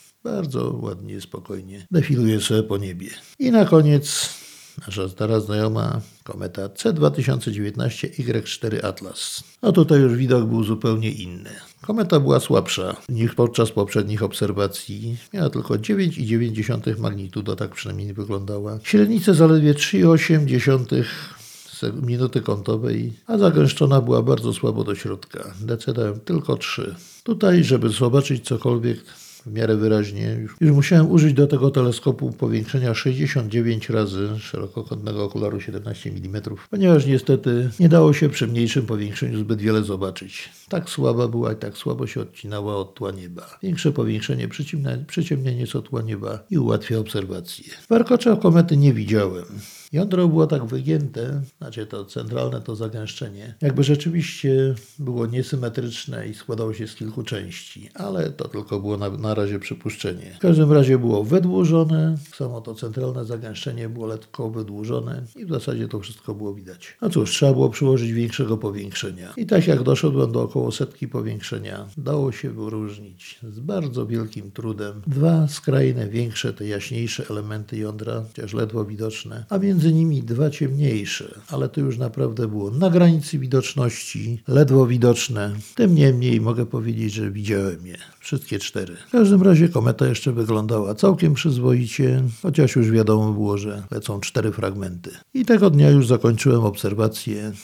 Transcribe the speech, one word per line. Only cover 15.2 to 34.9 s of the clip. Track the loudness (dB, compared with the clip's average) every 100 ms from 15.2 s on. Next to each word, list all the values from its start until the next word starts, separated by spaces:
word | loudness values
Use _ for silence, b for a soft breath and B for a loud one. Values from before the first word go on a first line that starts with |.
| -8
Miała | -2 -2
tylko | -2 -2 -2
dziewięć | 0 0 0 -2
i | -2
dziewięć | 0 0 -2
dziesiątych | -4 -4 -4 -4
magnitudo, | -4 -6 -8 -8 -6 -6
tak | -8
przynajmniej | -10 -10 -8 -8
wyglądała. | -8 -6 -6 -6 -8 -8 -10
Średnicę | 0 2 4 2 4
zaledwie | 6 8 6 6
trzy | 2 0 4
i |
osiem | 6 6 4 2 2
dziesiątych | 2 2 2 2 -2 -2 -6 B B B B B
se-, | -10 -8
minuty | -4 -4 -2 0 -2
kątowej, | -2 -2 -2 -2 -2 -2 -4 -8 -2
a | 4
zagęszczona | 4 6 4 4 4 4
była | 4 4
bardzo | 4 2 0
słabo | -2 -2 -2
do | -2 -4
środka. | -6 -8 -12 -16 -14 -12
D | -8 -6
C | -4
dałem | -2 -2 -4
tylko | -4 -4 -2 -4
trzy. | -4 -6 -8 -10 B B
Tutaj, | -6 0 4 6
żeby | 6 4 2
zobaczyć | 2 2 4 2 -2 -4
cokolwiek | -4 0 0 -2 -4 -8 B B B -10
w |
miarę | -2 0 2
wyraźnie, | 4 2 0 -4 -4 -4
już, | -8 2
już | 4
musiałem | 6 6 6 8
użyć | 6 6
do | 6 4
tego | 4 2
teleskopu | 4 2 2 -2 -2 -2
powiększenia | -4 -2 -2 -2 -2 0
sześćdziesiąt | 0 -2 0 0 -2 -2
dziewięć | 0 0 -2 -2
razy | -2 -2 -2 -4 -6
szerokokątnego | -8 -10 -8 -10 -10